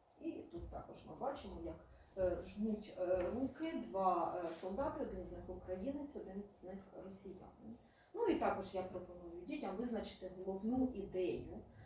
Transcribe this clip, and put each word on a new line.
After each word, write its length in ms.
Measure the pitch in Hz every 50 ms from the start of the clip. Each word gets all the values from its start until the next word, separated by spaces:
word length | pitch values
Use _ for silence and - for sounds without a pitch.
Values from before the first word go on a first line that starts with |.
| - _ - -
І 100 | - 330 -
тут 380 | - - - 339 339 - -
також 260 | - - - - 226 - -
ми 80 | - - -
бачимо, 400 | 226 277 277 - - 196 180 175 165
як, 120 | 160 160 - - - - - - - -
е, 260 | 190 185 180 165 - -
жмуть, 540 | - - 208 214 220 208 - - - - -
е, 320 | - 175 185 180 175 - 214
руки 380 | 247 269 254 - - 311 330 - 240 208 -
два, 540 | 175 190 190 185 175 170 165 - - 180 170
е, 80 | 165 170
солдати, 500 | - - 185 196 - 277 - - 311 247
один 220 | 190 190 190 175
з 60 | - 180
них 180 | - - -
українець, 680 | 180 - - - 185 190 202 277 285 302 285 - -
один 260 | 196 185 185 190 202 202 - - -
з 40 | 175
них 140 | 180 196 190 - - - - -
росіянин. 720 | 190 190 - - 190 165 - - - - - 208 220 233 - - - - - - - -
Ну 120 | 403 466
і 80 | 392 -
також 400 | - 233 202 196 190 196 - -
я 80 | 190 -
пропоную 600 | - - 180 - - 180 - 175 170 - 175 -
дітям 300 | - 302 294 240 196 190
визначити 540 | 208 247 226 226 202 196 - - - 185 185 -
головну 560 | 180 185 190 190 196 208 226 254 262 262 - -
ідею. 640 | 202 175 - - 185 185 160 - - - - - - - - - - -